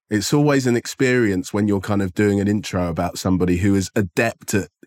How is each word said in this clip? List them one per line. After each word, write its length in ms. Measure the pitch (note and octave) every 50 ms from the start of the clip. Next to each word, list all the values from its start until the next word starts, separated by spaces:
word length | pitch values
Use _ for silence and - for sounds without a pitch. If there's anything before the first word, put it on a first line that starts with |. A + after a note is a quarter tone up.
| _ -
it's 240 | G#2+ G#2 G2 - D3
always 320 | D3 D3 D3 C#3 C#3 B2+
an 100 | B2 A#2
experience 800 | A#2+ - - - - C#3 B2+ B2+ B2 A#2 G2+ F#2+ F2+ F2+ - -
when 140 | G2+ G#2
you're 120 | G#2 G2+ G2
kind 220 | - - G#2 G2
of 140 | G2 F#2 -
doing 240 | - G#2 G#2 G2 G2+
an 80 | G2
intro 420 | G2+ G#2 G#2 F2 - - F#2 F2 E2+
about 300 | E2 E2+ F2 F2 - -
somebody 380 | - G2 F#2+ F2 F2+ F2+ F2
who 180 | F2 G2+ G2+ G2
is 160 | G2 F#2 - -
adept 600 | A2+ G#2 F2 - B2+ A#2 A2+ - - - - -
at 140 | G2+ F2 - _ _ -